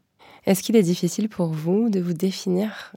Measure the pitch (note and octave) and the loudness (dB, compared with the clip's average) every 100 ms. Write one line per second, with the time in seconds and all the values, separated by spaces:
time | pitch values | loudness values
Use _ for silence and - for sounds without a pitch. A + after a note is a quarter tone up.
0 | _ _ - - - F#3+ - A3+ E3+ F3+ | _ _ -20 -8 0 0 4 4 4 2
1 | F3+ - G#3+ - E3+ D#3 D#3+ G3 A#3 G3 | 0 -2 -4 -2 -2 -2 0 0 2 0
2 | F3 D#3+ F#3+ F#3+ - F3+ G#3+ - - | -2 -2 -2 -2 -2 0 -2 -6 -16